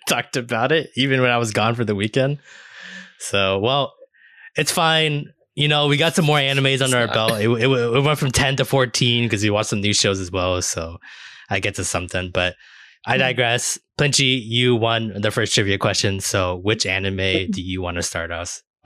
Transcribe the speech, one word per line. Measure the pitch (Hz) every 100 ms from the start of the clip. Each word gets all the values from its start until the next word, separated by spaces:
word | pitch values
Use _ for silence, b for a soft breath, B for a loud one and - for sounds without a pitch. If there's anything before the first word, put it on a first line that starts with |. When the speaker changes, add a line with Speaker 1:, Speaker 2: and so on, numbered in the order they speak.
| -
Speaker 1:
talked | 131 - 135
about | 120 117 131
it | 160 - -
even | 139 135
when | 127
I | 120
was | 113
gone | 107 107 117
for |
the | 107 101
weekend. | 107 135 135 143 B B B B B B B B
So, | - 98 95 98
well, | 110 143 135 - - B B B B -
it's | 151
fine. | - 165 160 156 147 - _ _ -
You | 147
know, | 151 147
we | 143
got | 165 160
some | 151
more | 147
animes | 135 139 135 135
under | 131 123
our | 117
Speaker 2:
It's | 113
not | 110
Speaker 1:
belt. | 110
It, | 110
it, | 120 131 131 120 123
it |
went | 143 147
from | 139
ten | - 135 135
to | 131
fourteen | 139 123 - 123 120 120
'cause | 107
we | 107
watched | 104 107
some | 107
new | 104
shows | 101 104 98
as | 90
well. | 92 90 90
So | 90 - 82 87 B B B B B
I | 98
get | 101 -
to |
something, | 90 92 90 92 90
but | 90 90 - B B B B -
I | 131
Speaker 3:
Mm. |
Speaker 1:
digress. | 131 120 120 120 - - _ -
Plinchi, | 147 135 135 131
you | 110 117 123 120
won | 113 113 113 101
the | 107
first | 120 107 -
trivia | 101 98
question. | 107 98 104 98
So | - 101 90 90
which | 95 110 95
anime | 95 98 95
Speaker 3:
Mm. | 95 95 92
Speaker 1:
do | 92
you | 87 92
wanna | 87 87
start | 85 87 85
us | 85 87 - _ _